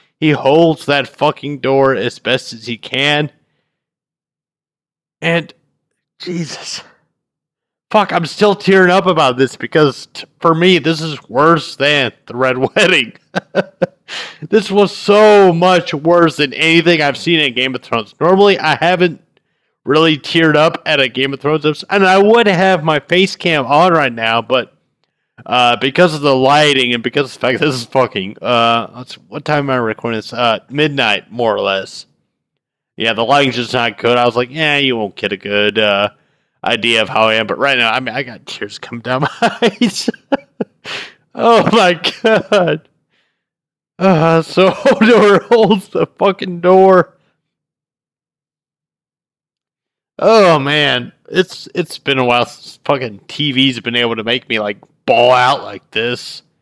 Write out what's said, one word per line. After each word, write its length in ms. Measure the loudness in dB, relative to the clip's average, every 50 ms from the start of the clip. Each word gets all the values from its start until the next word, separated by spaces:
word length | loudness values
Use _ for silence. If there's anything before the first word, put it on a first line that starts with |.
| _ _ _ -4
he 140 | -2 0
holds 540 | 0 0 2 2 4 4 4 2 0 -2 -4
that 200 | -2 -2 -2 -2
fucking 540 | -6 -6 -4 -2 -2 -2 -4 -8 -12 -10 -6
door 340 | -4 -2 0 2 2 2 0
as 240 | 0 -4 -6 -8 -6
best 340 | -4 -4 -4 -4 -4 -8
as 140 | -18 -14 -12
he 100 | -12 -12
can. 540 | -12 -10 -8 -4 -2 -2 0 0 -2 -2 -4 -8 _ _ _ _ _ _ _ _ _ _ _ _ _ _ _ _ _ _ _ _ _ _ _ _ _ _ _ _ _ _ _ _ _ _ _ _ _
And, 320 | -4 -2 -2 -2 -4 -6 -12 _ _ _ _ _ _ _ _ _ _ _ _ -16
Jesus. 640 | -12 -8 -8 -8 -8 -8 -10 -14 -14 -14 -14 -14 -16 -20 _ _ _ _ _ _ _ _ _ _ _ _ _ _ _ _ _ _ _ -2
Fuck, 200 | 0 0 0 0
I'm 140 | -2 -4 -4
still 300 | -6 -4 0 0 0 0
tearing 340 | 0 0 0 2 4 4 4
up 160 | 2 2 2
about 300 | 0 0 2 2 0 0
this 180 | -2 -4 -4 -6
because, 520 | -8 -8 -2 0 2 2 2 0 -4 -12
t-, 200 | -20 -20 -20 -20 -20 _ _
for 120 | -2 0
me, 260 | 0 2 2 2 2 2
this 220 | 0 -2 -4 -4
is 220 | -6 -8 -10 -12 -12 -6
worse 480 | -2 2 2 4 2 2 0 -6 -6
than 360 | -4 -2 0 0 0 0 -2 -6 _ _
the 100 | -12 -6
Red 220 | -2 -2 -2 0 0
<laughs> 160 | -2 -2 0
Wedding. 360 | 2 2 2 2 0 -2 -4 -8 _ _ _ -10 -10 -10 _ -4
<laughs> 80 | -4 -4 -4 -6 -6 -6 -6 _ _ _ -16 -14 -14 -14 -16 -18 -18 -4 -2
This 200 | 0 0 0 0
was 240 | 0 0 0 0 -2
so 580 | -4 -2 2 4 6 6 6 6 6 6 4
much 420 | 4 4 2 2 2 2 0 -2 -6
worse 420 | -4 0 2 4 4 4 2 2
than 160 | 0 -4 -4
anything 480 | -2 0 0 2 2 4 4 2 2 2
I've 160 | 0 -2 -2
seen 240 | -4 -2 -2 0 0
in 140 | 0 -2 -2
Game 200 | -2 -4 -4 -4
of 80 | -8
Thrones. 320 | -6 -4 -4 -4 -4 -6 -6 -2
Normally, 380 | 0 2 4 4 4 4 2 0
I 180 | 0 -2 -2
haven't 460 | 0 0 0 0 2 0 -2 -2 -6 _ _ _ _ _ _ _ _ _ _ _ _ -4
really 320 | 0 2 2 2 2 0 -2
teared 380 | -4 -4 0 2 2 4 4
up 260 | 4 2 2 0 -2 -4
at 160 | -2 0 0
a 80 | 0 -2
Game 240 | -2 -4 -4 -4
of 80 | -4 -4
Thrones 240 | -2 -2 -2 0 0
episode, 220 | -2 -2 -4 -4 -4
and 180 | 0 2 2
I 120 | 4 4 4
would 280 | 4 4 4 4 4
have 380 | 2 2 2 2 2 0 0 0
my 160 | 0 -2 -2
face 340 | -2 -2 0 0 0 0 -2
cam 300 | -4 -4 -2 -2 -2 0
on 280 | 0 2 2 4 4 4
right 180 | 2 0 0
now, 300 | -2 -2 -2 0 0 -2
but, 340 | -2 0 -2 -2 -2 -4 _ _ _ _ _ _ _ _ _ _ _ _ _ -20 -8
uh, 300 | -2 0 2 2 2 2
because 380 | 0 -2 -2 2 2 2 2 2
of 60 | 0
the 160 | 0 0 2
lighting 560 | 2 2 4 4 4 4 2 2 0 0 -2
and 100 | -2 -4
because 320 | -4 -4 -2 -4 -4 -4 -6
of 60 | -4
the 60 | -4
fact 140 | -2 -2 0
this 140 | -2 -2 -2
is 120 | -4 -6
fucking, 500 | -2 0 0 0 0 -2 -6 -8 -10 -10 -8
uh, 460 | -4 -2 0 2 2 2 0 -2 -4 -8 -12
let's, 200 | -18 -20 -18 -20
what 300 | -20 _ _ -14 -10 -6
time 240 | -4 -2 -2 -2 -2
am 0 |
I 60 | -2
recording 420 | -2 -2 -4 -6 -6 -6 -6 -6 -6
this? 160 | -8 -8 -6
Uh, 240 | -2 0 0 0 -2 -6 -6
midnight, 640 | -4 -2 -2 -2 0 -2 0 0 -2 -2 -4 -8
more 220 | -6 -4 -2 -2 0
or 60 | 0
less. 440 | -2 -2 -2 -4 -6 -10 -14 -20 -20 _ _ _ _ _ _ _ _ _ _ _ _ _ _ _ _ _ _
Yeah, 180 | -6 -4 -4 -2
the 100 | -2 0
lighting's 320 | 2 2 2 2 0 -2
just 160 | -4 -6 -4
not 240 | -4 -2 -2 -4 -4
good. 220 | -2 -2 0 2 2
I 80 | 0
was 100 | 0 0
like, 140 | -2 -4 -4
"Yeah, 260 | -4 -4 -2 -2 0
you 200 | 0 0 -2 -2
won't 200 | -2 -4 -8 -8
get 160 | -8 -6 -6
a 60 | -6 -8
good, 400 | -6 -4 -2 0 0 0 0 0
uh, 320 | 0 2 2 0 0 -2 -4 _ _ _ _ _ _ _ _ _
idea 380 | -6 -4 -4 -2 0 0 0 0
of 80 | 0 0
how 200 | 0 0 2 2
I 60 | 2
am." 120 | 0 -2
But 120 | -2 -4 -2
right 200 | -2 0 0 0
now, 120 | 0 0
I 100 | -2 -2
mean, 140 | -4 -6 -8
I 80 | -8
got 220 | -8 -10 -14 -20 _
tears 340 | -18 -14 -12 -12 -12 -12 -14
coming 220 | -16 -14 -14 -10
down 220 | -6 -4 -4 -2
<laughs> 180 | -2 -4 -4 -2
my 180 | -2 -2 -2 0
eyes. 480 | -2 -2 0 0 -2 -2 -2 -4 -6 -8 -8
<laughs> 760 | -8 _ _ -6 -6 -6 _ _ -12 -12 -12 _ _ -16 -14 -14 -14 -14 -16 -20 _ _ _ -8
Oh 340 | -2 2 2 4 2 2 2
my 280 | 2 2 2 2 0 -2 -4 -8 -6 -4
God! 640 | 0 0 0 0 0 0 0 0 0 0 -2 -4 -8 _ _ _ _ _ _ _ _ _ _ _ _ _ _ _ _ _ _ _ _ _ _ -2
Uh, 440 | 0 2 2 2 2 2 2 0
so 280 | 0 -2 0 2 2 2
<laughs> 0 |
Hodor 720 | 0 0 0 0 2 2 4 4 4 6 6 4 4 2 2
holds 440 | 2 2 2 4 2 2 0 -4 -4
the 180 | -4 -4 -4
fucking 540 | -4 _ -2 -2 -2 -2 -2 -6 -10 -8 -2
door. 560 | 2 4 6 6 6 6 6 4 4 0 _ _ _ _ _ _ _ _ _ _ _ _ _ _ _ _ _ _ _ _ _ _ _ _ _ _ _ _ _ _ _ _ _ _ _ _ _ _ _ _ _ _ _ _ _ _ _ _ _ _ _ _ _ _ _ _ _ _ _ _ _ -2
Oh 400 | 2 2 4 6 6 4 4 2
man, 540 | 0 0 0 0 0 0 0 -2 -4 -8 -14 _ _ -6
it's, 400 | -4 -4 -4 -4 -6 -18 -18 -10 -8
it's 240 | -8 -8 -8 -10 -10
been 200 | -6 -4 -2 -2
a 60 | 0
while 220 | 0 0 0 -2
since 320 | -4 -8 -14 -20 -20 -20 _ -4
fucking 360 | -4 -4 -2 -4 -8 -12 -14 _ -14
T 240 | -10 -8 -6 -2
V's 280 | 0 2 2 2 0 -2
been 160 | -6 -4 -2
able 200 | -2 -2 -2 -2
to 80 | -4 -4
make 240 | -4 -4 -4 -4 -4
me, 120 | -4 -4
like, 180 | -4 -4 -6 -10 _ _ _ _ _
bawl 260 | 0 2 4 4 4
out 300 | 4 4 4 2 0 -2
like 280 | -4 -10 -16 -16 -16 _
this. 520 | -6 -6 -4 -4 -6 -8 -10 -14 -18 -18 -20 _ _ _